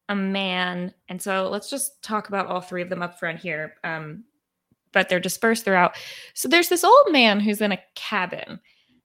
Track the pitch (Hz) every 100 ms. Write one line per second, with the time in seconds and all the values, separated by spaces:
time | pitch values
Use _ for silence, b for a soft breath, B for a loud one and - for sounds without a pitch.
0 | - 202 190 196 190 180 180 180 180 -
1 | - 185 202 190 190 208 - 277 - _
2 | - 214 202 196 185 180 175 180 180 175
3 | 175 - 170 165 180 156 156 - 175 160
4 | 151 175 - _ _ _ _ _ _ 196
5 | 185 180 185 - 226 226 196 190 175 -
6 | B B B - 254 330 339 349 370 523
7 | 523 285 226 202 208 208 214 185 - -
8 | - 208 185 - - - _ b b b